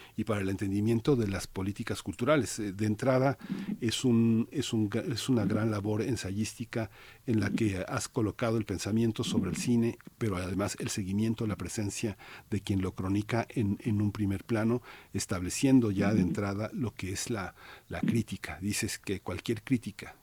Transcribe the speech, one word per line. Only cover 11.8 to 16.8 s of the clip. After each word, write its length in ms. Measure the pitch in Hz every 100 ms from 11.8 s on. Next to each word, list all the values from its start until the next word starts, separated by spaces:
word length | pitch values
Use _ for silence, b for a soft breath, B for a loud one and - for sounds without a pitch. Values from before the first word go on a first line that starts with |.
| 101 - 110 - B B -
de 120 | 101
quien 200 | - 98
lo 100 | 92
cronica 540 | - 95 101 107 117 -
en, 280 | - 104 101
en 160 | 120 104
un 100 | 104
primer 320 | 107 98 98
plano, 400 | - 113 113 120 B B B
estableciendo 800 | 101 - 92 90 - 139 131 113
ya 220 | 95 101
de 80 | 107
entrada 480 | 90 104 101 101 110
lo 220 | 196